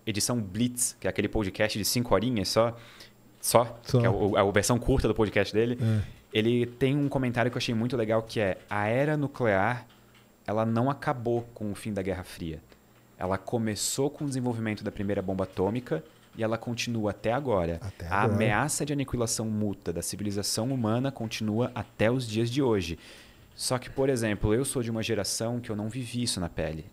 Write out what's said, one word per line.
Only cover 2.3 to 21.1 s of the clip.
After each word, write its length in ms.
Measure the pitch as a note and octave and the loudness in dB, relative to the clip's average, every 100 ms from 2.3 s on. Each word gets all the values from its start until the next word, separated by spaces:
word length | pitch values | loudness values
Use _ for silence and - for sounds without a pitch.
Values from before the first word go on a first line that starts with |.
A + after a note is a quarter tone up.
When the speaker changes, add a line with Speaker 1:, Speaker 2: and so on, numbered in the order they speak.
| A2+ F#2 | 0 2
Speaker 1:
só, 280 | A2 A#2 - - - - - - - | 2 2 0 -16 -20 -20 -20 -20 -8
só, 380 | - A2+ A#2+ - | 4 4 4 -2
Speaker 2:
Só. 180 | - B2 | 0 4
Speaker 1:
que 60 | G2+ | 4
é 40 | |
o, 260 | F#2+ G2+ G#2 | 4 4 4
é 40 | |
a 100 | G2+ | 4
versão 280 | G2+ G2 A#2+ | 4 4 2
curta 300 | A#2+ C3 A2+ | 4 4 4
do 60 | |
podcast 380 | G#2+ G#2 G#2 G2 | 4 2 2 2
dele, 240 | G#2 A#2 B2 | 2 2 2
Speaker 2:
É. 200 | A2+ A2 - - - | 2 2 0 -10 -2
Speaker 1:
ele 340 | A2 A2+ B2 A#2+ | 2 4 4 2
tem 300 | - C3 D3 | 2 2 2
um 120 | C#3 | 2
comentário 420 | C#3 B2+ A#2+ A#2+ | 0 0 2 0
que 60 | B2 | 0
eu 20 | |
achei 160 | - | -2
muito 220 | A2+ A#2+ B2+ | 0 0 0
legal, 260 | G#2+ A2 | 2 0
que 180 | A2+ A#2 | 0 0
é: 180 | G2 - - | 0 -2 -4
A 180 | G#2 G#2 | -2 0
era 300 | B2 D#3 D3+ | 2 2 0
nuclear, 720 | C#3 - A#2 F#2+ G#2+ A#2+ - - - - - _ - | -2 0 2 4 2 0 -8 -20 -20 -20 -20 _ -4
ela 200 | G#2+ A2+ | 0 2
não 240 | A2+ C3 | 2 0
acabou 520 | C#3 D3+ C3 A#2 A#2 A#2 | 0 -2 -2 0 -2 -2
com 160 | - G#2 | -8 -8
o 40 | |
fim 180 | F#2+ A2 | -6 -4
da 100 | G2+ | -4
Guerra 220 | F#2+ F2+ | -2 -4
Fria. 360 | - - E2 D#2 - - _ - _ - | -8 -10 -8 -8 -14 -20 _ -20 _ -8
Ela 180 | F#2 F#2+ | -2 -2
começou 720 | - A#2+ A2 G2+ - - C#3+ | -2 -2 -2 -2 -4 -2 -2
com 140 | D3 | -2
o 20 | D3 | -6
desenvolvimento 560 | C3 B2 A2+ A2 G#2 | -2 -2 -2 -4 -4
da 80 | G#2 | -6
primeira 300 | - G2+ G2+ | -4 -2 -2
bomba 240 | F#2+ F#2+ | -2 -2
atômica 580 | F#2+ - F#2+ B2 A#2+ D#3+ - - - - | -4 0 0 0 -4 -6 -6 -20 -18 -6
E 60 | |
ela 140 | A2 A2+ | -4 -2
continua 540 | B2 A#2 B2 A2+ G#2 | -4 -6 -4 -2 -2
até 220 | F#2+ G#2+ | -2 -2
agora. 460 | B2+ C#3 G2 E2 E2 | -2 0 0 0 -4
Speaker 2:
Até 240 | G2 - E2 | -8 -10 -4
Speaker 1:
A 140 | G2 | 0
Speaker 2:
agora. 120 | A2 | 2
Speaker 1:
ameaça 520 | G#2 G#2+ G#2+ D3 - C#3+ | 2 2 2 0 -2 -2
de 60 | |
aniquilação 540 | C#3+ C3 A#2+ A#2 - A2 | -2 -2 -2 -2 -2 -2
mútua 460 | G#2+ G#2 - - | 0 -2 -2 -6
da 100 | E2+ | -6
civilização 680 | - F#2+ G#2 G2+ G2 - A#2+ | -6 -6 -4 -2 -2 -2 -2
humana 380 | C3+ G#2+ A#2+ C3+ | 0 0 0 0